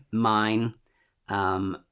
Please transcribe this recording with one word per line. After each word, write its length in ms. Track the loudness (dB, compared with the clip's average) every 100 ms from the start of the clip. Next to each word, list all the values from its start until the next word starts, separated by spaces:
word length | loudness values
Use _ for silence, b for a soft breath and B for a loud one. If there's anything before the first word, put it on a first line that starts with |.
| -6
mine, 640 | 0 2 2 2 0 -2 -6 _ _ _ _ -6
um, 560 | -2 0 -2 -4 -6 _